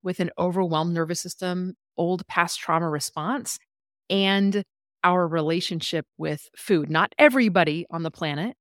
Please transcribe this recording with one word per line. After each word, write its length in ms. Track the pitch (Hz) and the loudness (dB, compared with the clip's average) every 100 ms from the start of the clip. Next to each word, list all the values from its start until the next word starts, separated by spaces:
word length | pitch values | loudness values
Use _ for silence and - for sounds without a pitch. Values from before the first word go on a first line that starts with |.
with 160 | 185 180 | -6 -4
an 100 | 175 - | -4 -2
overwhelmed 560 | 180 180 185 156 165 | -2 0 0 0 0
nervous 260 | 170 160 175 | -2 -2 -4
system, 540 | 180 - 185 180 180 - _ - | -8 -8 -6 -4 -6 -10 _ -4
old 280 | 175 180 - | -2 -2 -4
past 320 | - 175 - | -2 -2 -2
trauma 280 | - 165 165 | 0 0 0
response, 720 | 151 - - 156 269 - - _ _ _ _ _ | -4 -6 -8 -4 -6 -6 -12 _ _ _ _ _
and 540 | 196 196 196 196 202 196 _ _ _ | 0 2 4 2 0 -4 _ _ _
our 240 | 180 180 175 | 2 4 2
relationship 800 | 165 156 170 - 170 - 165 147 _ | 0 0 0 -2 -6 -4 -6 -6 _
with 320 | 160 151 - - | -6 -6 -10 -20
food. 320 | - 180 147 | 0 0 2
Not 280 | 156 190 - | 0 0 6
everybody 680 | 294 254 233 180 160 156 170 | 6 6 4 4 2 0 -6
on 140 | 165 | -6
the 80 | 160 | -6
planet 440 | - 160 147 202 - | -6 -6 -4 -6 -8